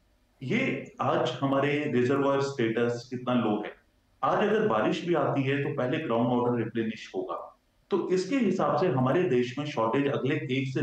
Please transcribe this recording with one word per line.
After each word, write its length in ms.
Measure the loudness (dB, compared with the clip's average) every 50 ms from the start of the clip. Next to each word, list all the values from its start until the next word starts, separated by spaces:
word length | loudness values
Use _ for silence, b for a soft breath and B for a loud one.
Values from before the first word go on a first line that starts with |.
| _ _ _ _ _ _ _ -12 -6
ये 500 | -2 -2 0 0 -2 -4 -6 -8 -10 -8 -4
आज 360 | -2 0 0 0 0 -2 -2 -2
हमारे 500 | 0 0 2 2 2 2 0 0 0 0 2
reservoir 460 | 2 2 2 2 2 2 2 2 2
status 680 | 0 -2 -2 0 0 0 0 2 0 0 0 -2 -6 -10
कितना 240 | -10 -8 -4 0 0
लो 300 | 2 2 2 0 -2 -4
है। 80 | -6 -12 -16 _ _ _ _ _ _ _ _ -2
आज 260 | 0 2 2 2 2
अगर 180 | 2 2 2 2
बारिश 380 | 2 2 2 2 0 0 0
भी 80 | 0 0
आती 300 | 2 2 0 0 0 0
है, 200 | 0 0 0 -2
तो 120 | -2 -2 -2
पहले 200 | -2 -2 -2 -2
ground 300 | -2 0 0 2 2 2
water 360 | 2 2 2 2 2 0 -2
replenish 480 | -2 -2 -2 -2 -2 -4 -8 -10 -10 -6
होगा। 300 | -6 -6 -4 -6 -8 -10 -14 -18 _ _ _ _ _ _ -4
तो 200 | -2 -2 0 0
इसके 260 | 0 0 0 0 0
हिसाब 420 | 0 2 2 2 2 0 0 2 2
से 100 | 2 2
हमारे 360 | 2 2 2 2 2 2 2
देश 360 | 2 2 2 0 0 -2 -6
में 60 | -6
shortage 420 | -4 -2 -2 0 0 2 0 0 0
अगले 280 | 0 -2 -2 -2 -2
एक 380 | -2 -2 -2 -2 -2 -2 -2 -2
से 80 | -2